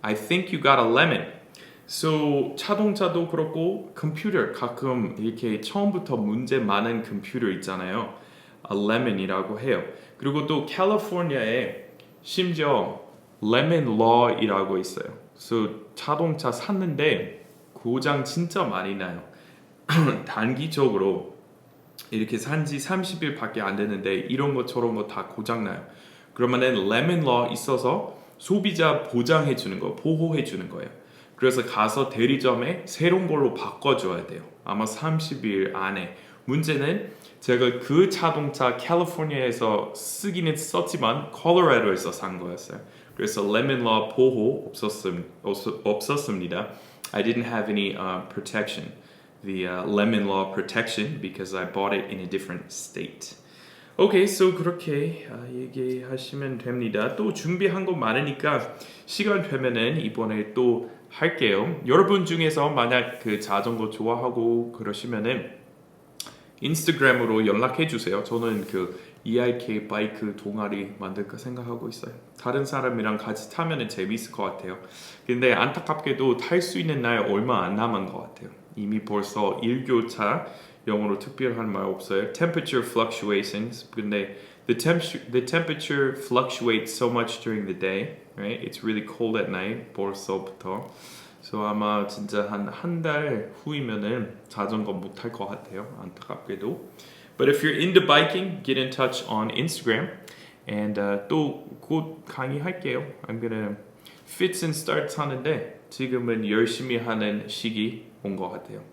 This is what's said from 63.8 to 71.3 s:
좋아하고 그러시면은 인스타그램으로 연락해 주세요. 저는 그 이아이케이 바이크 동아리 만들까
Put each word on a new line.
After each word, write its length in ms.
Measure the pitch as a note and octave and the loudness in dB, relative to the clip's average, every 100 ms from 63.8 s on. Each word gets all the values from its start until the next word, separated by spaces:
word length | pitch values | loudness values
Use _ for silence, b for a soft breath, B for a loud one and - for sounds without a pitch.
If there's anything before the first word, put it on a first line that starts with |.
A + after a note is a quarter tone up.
| A2 | -4
좋아하고 840 | - A2 A#2+ B2+ A#2 A#2 A#2 A#2 | -2 -2 0 -2 0 2 2 0
그러시면은 800 | - G#2+ G2+ A#2+ A2+ A2 B2+ - - - - - - - - B B B B | -6 -8 -6 -4 -2 -2 -2 -6 -14 -20 -20 -20 -20 -20 -18 B B B B
인스타그램으로 840 | C#3 D#3+ E3 D#3+ C3+ B2 A2+ A2 G#2+ | -2 0 2 6 6 6 4 4 4
연락해 420 | G2+ B2+ C3 D#3+ | 4 2 2 0
주세요. 360 | A#2 F2+ F#2+ | 0 -2 -2
저는 440 | - A#2 A#2 G#2 G2 | -2 -2 0 -2 -2
그 320 | F#2+ F2 B B B | -4 -4 B B B
이아이케이 640 | - A#2 B2 A#2+ - G#2+ G#2 | 0 2 2 0 -4 -6 -4
바이크 480 | G#2 G#2+ - G#2+ G2+ | -4 -4 -4 -6 -6
동아리 580 | G#2 G#2 G#2 G2+ G2 G2+ | -8 -4 -4 -4 -6 -8
만들까 380 | F#2+ G2 G2+ | -8 -6 -8